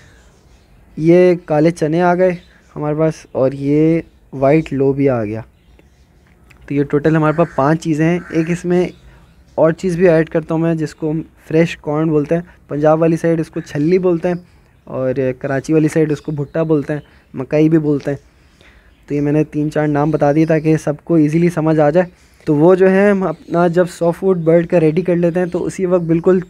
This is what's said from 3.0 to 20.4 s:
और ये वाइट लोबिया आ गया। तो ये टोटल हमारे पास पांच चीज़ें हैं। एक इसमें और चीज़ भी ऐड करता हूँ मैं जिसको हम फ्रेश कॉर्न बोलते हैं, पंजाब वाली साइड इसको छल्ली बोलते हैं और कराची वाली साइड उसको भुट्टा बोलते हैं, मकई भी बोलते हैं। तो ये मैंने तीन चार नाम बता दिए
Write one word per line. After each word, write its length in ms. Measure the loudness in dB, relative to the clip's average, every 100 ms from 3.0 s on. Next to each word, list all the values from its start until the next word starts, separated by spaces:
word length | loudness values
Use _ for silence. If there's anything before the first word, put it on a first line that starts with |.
| -2 -4 -8 -2
और 200 | -2 -2
ये 480 | -2 2 2 0 -6 _ _
वाइट 400 | -2 2 2 0
लोबिया 420 | -2 0 2 0 0
आ 80 |
गया। 200 | -4 -8 -12 _ _ _ _ _ _ _ _ _ _ -20 -6
तो 60 | -4
ये 80 |
टोटल 320 | -2 0 2 2
हमारे 220 | 2 0
पास 100 | -2 0
पांच 220 | 0 0
चीज़ें 260 | -2 0 0
हैं। 140 | -2 -4
एक 180 | -4 -2
इसमें 420 | -4 -2 -2 -2 -6 -20 -20 _ _ _ 0
और 160 | 0
चीज़ 240 | 0 -4 0
भी 100 | 2
ऐड 220 | 2 0
करता 240 | -4 -4
हूँ 80 | -2
मैं 140 | -2 -2
जिसको 320 | -6 -6 -6
हम 140 | -6 -8 _ -2
फ्रेश 280 | 0 0 -2
कॉर्न 340 | -6 -2 0
बोलते 260 | 0 0 -4
हैं, 120 | -4 _ _
पंजाब 300 | 0 2 4
वाली 180 | 2 0
साइड 220 | -2 -2
इसको 220 | -4 -10
छल्ली 380 | -10 -4 0 2
बोलते 280 | 0 0 -2
हैं 200 | -6 -10 _ _ _ -14
और 260 | -6 -4 -2 -4 -4
कराची 320 | -6 -6 0
वाली 160 | 0 2
साइड 220 | 0 -2
उसको 200 | -2 -6
भुट्टा 320 | -8 -6 -6
बोलते 300 | -2 -2 -2
हैं, 80 | -8 -10 _ _ -12
मकई 320 | -4 0 2
भी 80 | 2
बोलते 340 | 0 -2 -4
हैं। 80 | -8 -12 _ _ _ _ -20 _ _ -8
तो 60 | -4
ये 60 |
मैंने 220 | 0 0
तीन 260 | -2 -4 -4
चार 180 | -2 -2
नाम 240 | 0 0
बता 200 | 0 2
दिए 120 | 2